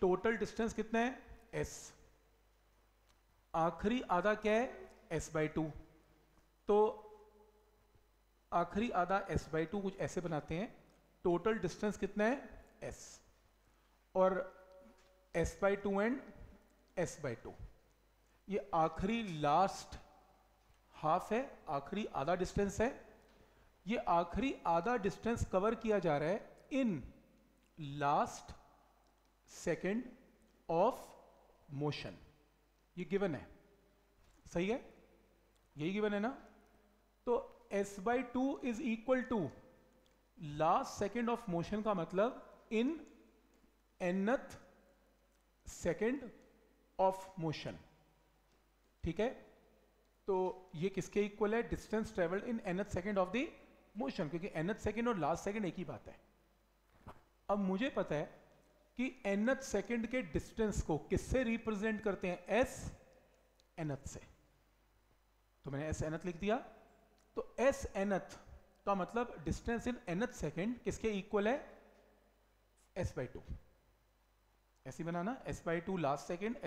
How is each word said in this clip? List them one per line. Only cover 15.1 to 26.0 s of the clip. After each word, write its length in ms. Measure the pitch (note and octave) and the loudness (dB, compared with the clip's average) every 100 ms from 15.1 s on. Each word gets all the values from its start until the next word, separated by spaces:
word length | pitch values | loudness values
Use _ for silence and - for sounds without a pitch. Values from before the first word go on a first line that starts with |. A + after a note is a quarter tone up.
| _ _ | _ _
S 240 | E3+ D#3+ - | 0 0 2
by 100 | G3 G3+ | 2 2
two 160 | G3+ G3 | 2 2
and 140 | A3 C4+ - - - - _ _ _ - | 2 0 -6 -18 -18 -20 _ _ _ -2
S 240 | D#3 - | -2 -2
by 100 | C#3+ A#2 | -6 -6
two, 120 | G#2+ - - - _ _ _ _ _ _ - | -10 -12 -14 -16 _ _ _ _ _ _ -4
ये 100 | G3 - | -4 0
आखिरी 480 | E3 D#3+ D#3+ G3 A#3 G#3 D#3 | 2 2 2 0 0 -2 0
last 540 | D3 D#3+ F#3+ - - - - - - _ _ _ _ - _ | 4 6 4 0 -12 -14 -16 -20 -20 _ _ _ _ -20 _
half 360 | - D#3 F3+ - | -2 2 2 2
है, 80 | A3 C#4 - - | -2 -2 -8 -4
आखिरी 360 | C#3+ - G3 A3 D3 | -4 -2 -4 -2 -2
आधा 140 | C#3+ | 0
distance 460 | F3+ F#3 G#3 G3+ - | 0 0 0 0 2
है। 80 | A#3 - - - - - - _ - _ F3+ | 0 0 -14 -20 -20 -20 -20 _ -20 _ -4
ये 100 | A#3+ - | -2 4
आखिरी 460 | F3 F3 - C4+ - F3 | 2 2 0 0 0 2
आधा 300 | E3+ G#3+ B3 | 2 2 0
distance 400 | F#3+ - A3 - - | 0 -2 -2 0 2
cover 220 | F#3 G#3+ A#3 | 2 2 0
किया 160 | A3 | 2
जा 180 | G3+ | 2